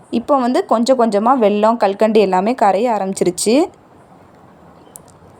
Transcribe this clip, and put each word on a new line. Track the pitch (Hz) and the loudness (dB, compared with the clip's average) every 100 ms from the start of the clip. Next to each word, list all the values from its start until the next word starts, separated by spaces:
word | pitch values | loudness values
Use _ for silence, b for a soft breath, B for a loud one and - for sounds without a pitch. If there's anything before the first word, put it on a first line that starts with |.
| - 247 | -8 -6
இப்போ | 233 285 240 | -2 -2 0
வந்து | 262 415 | -2 0
கொஞ்சம் | 233 240 254 | 0 0 0
கொஞ்சமா | 233 208 226 269 | 0 0 0 2
வெல்லம், | 208 208 208 233 | 2 2 0 0
கல்கண்டு | 202 196 220 226 196 | -2 0 0 2 2
எல்லாமே | 185 196 254 | 0 -2 0
கரைய | 214 190 247 214 | 0 0 0 -2
ஆரம்பிச்சிருச்சு. | 190 196 180 175 - 247 359 - _ - - - - - - - - - - - - - - - | -4 -2 -2 0 0 0 0 -6 _ -20 -20 -20 -20 -20 -20 -20 -20 -20 -20 -20 -20 -20 -20 -16